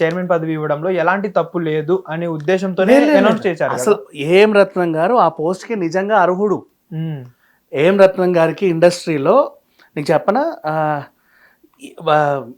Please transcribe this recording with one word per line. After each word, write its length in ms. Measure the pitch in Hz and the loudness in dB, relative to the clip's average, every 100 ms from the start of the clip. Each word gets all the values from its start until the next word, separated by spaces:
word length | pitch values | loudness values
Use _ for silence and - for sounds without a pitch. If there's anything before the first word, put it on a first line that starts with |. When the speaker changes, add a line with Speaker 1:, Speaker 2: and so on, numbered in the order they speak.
Speaker 1:
చైర్మన్ 260 | 165 180 180 | -2 -2 -2
పదవి 240 | 170 160 | -2 -2
ఇవ్వడంలో 380 | 156 151 147 175 | -4 -4 -4 -2
ఎలాంటి 380 | 180 165 196 202 | -2 0 -2 -2
తప్పు 300 | 180 165 175 | -4 -4 -4
లేదు 460 | 165 156 151 190 - | -4 -4 -2 -4 -4
అనే 180 | 160 170 | -8 -6
ఉద్దేశంతోనే 680 | 160 151 185 190 180 190 | -6 -2 -2 -2 -2 4
Speaker 2:
లేదు, 120 | 269 294 | 4 4
లేదు, 120 | 294 | 4
Speaker 1:
అనౌన్స్ 180 | 208 220 | 2 0
Speaker 2:
లేదు. 120 | 202 | -4
Speaker 1:
చేశారు 240 | 160 143 | -2 -4
Speaker 2:
అసలు 220 | 120 127 | -2 0
Speaker 1:
కదా. 100 | 208 - | -2 -4
Speaker 2:
ఏం 380 | 147 143 185 214 | -8 2 4 6
రత్నం 440 | 202 190 190 175 156 | 4 2 0 -2 0
గారు 180 | 175 | 0
ఆ 140 | 247 165 | 2 2
పోస్ట్ 380 | 160 160 185 - | 0 -4 -4 -6
కి 100 | 220 | -6
నిజంగా 420 | 170 185 202 214 | -4 -4 0 2
అర్హుడు. 480 | 175 180 208 156 - _ _ | 2 0 -2 -4 -6 _ _
Speaker 1:
మ్మ్. 320 | 160 160 147 123 _ _ _ _ | -10 -8 -10 -14 _ _ _ _
Speaker 2:
ఏం 260 | 143 160 196 | 0 2 6
రత్నం 380 | 190 190 180 170 | 4 4 0 2
గారికి 300 | 160 156 196 | 0 0 -2
ఇండస్ట్రీలో 840 | 165 175 175 - 151 143 247 302 - _ _ _ - | 2 2 2 -4 -2 2 2 0 -6 _ _ _ -8
నీకు 160 | 147 | -2
చెప్పనా, 440 | 151 - 226 330 - 156 | 0 0 -2 -4 -6 -6
ఆ, 360 | 156 156 147 135 _ _ _ _ _ _ _ | -4 -2 -4 -8 _ _ _ _ _ _ _
ఈ, 120 | - - 160 | -14 -4 0
ఆ, 340 | 151 147 139 120 | 2 2 -2 -8